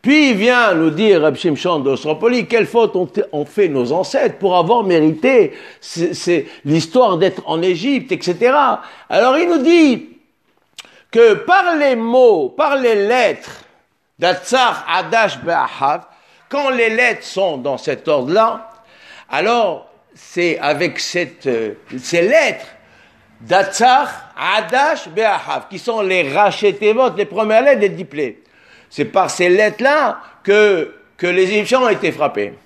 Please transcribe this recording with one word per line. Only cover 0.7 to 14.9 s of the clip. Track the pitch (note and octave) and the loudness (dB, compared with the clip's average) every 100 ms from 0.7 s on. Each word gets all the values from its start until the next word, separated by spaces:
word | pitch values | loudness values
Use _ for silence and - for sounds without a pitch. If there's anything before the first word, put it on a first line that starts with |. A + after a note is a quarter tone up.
nous | E3+ D#3+ | 2 0
dire, | D3+ G#3+ F3+ | 2 2 4
Reb | D3+ C3+ | 4 0
Shimshon | F3 C#3 F3+ D#3+ | -4 -2 -2 -2
d'Ostropoli, | C3+ B2+ D3+ D3+ A3+ B3 F#3 | -2 -2 -4 -2 0 0 0
quelle | A3+ E3+ | -2 0
faute | A#3 A3 F#3 | 0 0 -2
ont, | F3 - - | -4 -6 -6
ont | D3+ D3 | -6 -6
fait | - F#3+ | 0 0
nos | C3+ A#2+ | 0 -2
ancêtres | D#3+ F#3 - C#4 - | -2 -2 -2 -2 -2
pour | F#3+ F3+ | 0 0
avoir | E3+ A#3 | 2 2
mérité | G3+ E3+ D#3 D#3 B3 C4 F3 - - - | 2 2 2 2 2 4 2 -2 -20 -20
c'est, | - E3 E3+ | -16 -6 -6
c'est | E3+ - E3+ - - C#3 | -4 -2 -2 -2 -12 -2
l'histoire | D#3+ - B3 A#3+ F3 | -2 0 2 2 2
d'être | F3+ - - | 0 -2 -6
en | D#3+ | -2
Égypte, | F3+ E3+ A3+ C4+ - | -2 -2 -2 -4 -4
et | F3+ | -6
cetera. | - F3 A#3+ C#4+ C4+ - - - - | -4 0 2 2 0 -2 -8 -20 -2
Alors | F3+ B3 C#4 | 2 2 2
il | F4 | 2
nous | E4 | 2
dit | C4 E4+ D4+ A3 - - _ _ _ _ _ - - _ _ | 4 4 4 2 -6 -20 _ _ _ _ _ -20 -20 _ _
que | A3+ A#3 | 4 4
par | G#3 - F#4 F4+ D#4+ | 4 2 2 2 0
les | C#4+ A#3+ | 0 0
mots, | A3+ B3 B3 F#3 C#3+ | 0 4 4 4 -2
par | - D4+ C#4 | -2 -2 0
les | B3 G#3+ G3+ | 0 0 0
lettres | B3+ G#3+ B2+ - - - _ _ _ _ _ | 0 0 -2 -12 -20 -20 _ _ _ _ _
d'Atsar, | E3+ F3+ - B3+ B3 F3+ | -2 -2 -2 0 0 -2
Adash, | - | -4